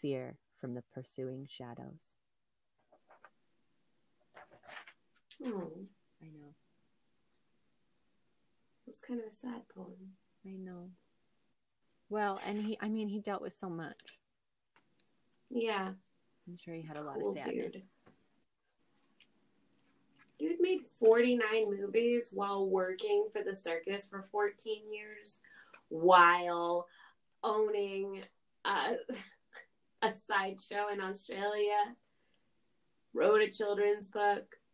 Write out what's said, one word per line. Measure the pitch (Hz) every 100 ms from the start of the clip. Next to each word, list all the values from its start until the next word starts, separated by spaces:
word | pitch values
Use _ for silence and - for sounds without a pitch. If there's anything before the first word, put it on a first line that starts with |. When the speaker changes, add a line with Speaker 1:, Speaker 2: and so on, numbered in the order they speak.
Speaker 1:
fear | 143 131 127 139 _ _
from | 127
the | 123 -
pursuing | 131 127 - 131 131 139
shadows. | - 123 120 127 160 _ _ _ _ _ _ _ _ _ _ _ - - _ _ _ _ _ _ _ _ _ _ - - - - - - - _ _ - - 262
Speaker 2:
Oh. | 202 160 170 196 _ _ _
Speaker 1:
I | 160
know. | 151 147 165 _ _ _ _ _ _ _ _ _ _ _ _ _ _ _ _ _ _ _ _ _ _ -
Speaker 2:
It |
was | -
kind | - 240
of | 220
a |
sad | - 254 233 - 190
poem. | 185 185 190 190 _ _ 190
Speaker 1:
I |
know. | 190 185 175 180 180 _ _ _ _ _ _ _ _ _ _ -
Well, | 214 208 190 -
and | 208
he, | 214 214
I | 214
mean, | 220 214
he | 208
dealt | 208 196
with | - -
so | 190
much. | 165 156 - - - _ _ _ _ _ _ _ _ _ _ _ _ -
Speaker 2:
Yeah. | 240 226 202 190 190 _ _ _ _ -
Speaker 1:
I'm | 175
sure | 170
he | 165
had | 156 147
a |
lot | 151 -
Speaker 2:
Cool | -
Speaker 1:
of | -
sadness. | - - -
Speaker 2:
dude. | - - _ - - _ _ _ _ _ _ _ _ _ _ _ _ _ _ _ _ _ _ _ _ _ -
Dude | 311 349
made | 359 370 - -
forty-nine | 220 233 247 240 214 220 208
movies | 202 202 226 233 240 -
while | 196 202 196 190
working | 190 185 - - 403 -
for | -
the | - 190
circus | 170 165 190 202 -
for | 196 190
fourteen | 208 202 202 220 214 214
years, | 214 214 214 208 - - - - - -
while | 160 175 180 170 175 175 170 170 175 175 - - _ _ _
owning | 226 214 214 208 196 196 196 196 190 _ _ _ -
a, | 196 - - - 196 - - _
<laughs> | - - _ _ -
a | 233
sideshow | - - 202 190 190 - 208 208
in | 202
Australia, | 190 196 - 196 208 208 208 208 208 240 _ _ _ _ _ _ _ _ _ _ _
wrote | - 190 214
a | 208
children's | - 208 202 208 208 202
book. | 208 208 202 - - _